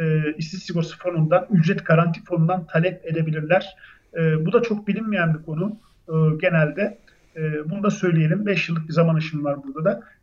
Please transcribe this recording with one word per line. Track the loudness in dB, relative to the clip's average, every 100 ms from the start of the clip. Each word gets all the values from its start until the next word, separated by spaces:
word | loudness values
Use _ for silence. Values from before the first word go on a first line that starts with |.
e, | 0 2 0 -4
işsiz | -6 -8
sigortası | -6 -4 -4 -6
fonundan, | -4 0 2 2 4
ücret | 2 4 0 2
garanti | 4 4 0
fonundan | -4 0 2 0 -2
talep | 0 0 -2 -6
edebilirler. | -2 -2 -2 2 0 0 -16 -20 -20 _ -2
E, | 0 2 2
bu |
da | 2
çok | 0 -2 -2
bilinmeyen | -4 -2 0 0 0
bir |
konu, | -4 -4 -4 -6 _ _ -4
e, | 0 2 2
genelde. | 2 4 2 0 -4 -6 _ _ _ -8
E, | -4 -4 -6
bunu | -2
da | -2
söyleyelim. | 0 2 2 2 0 0
Beş | -2 -2
yıllık | -4 -2
bir |
zaman | 2 2
aşımı | 2 -2 -4
var | -4 -4
burada | -8 -4
da. | -2 -2 -8 _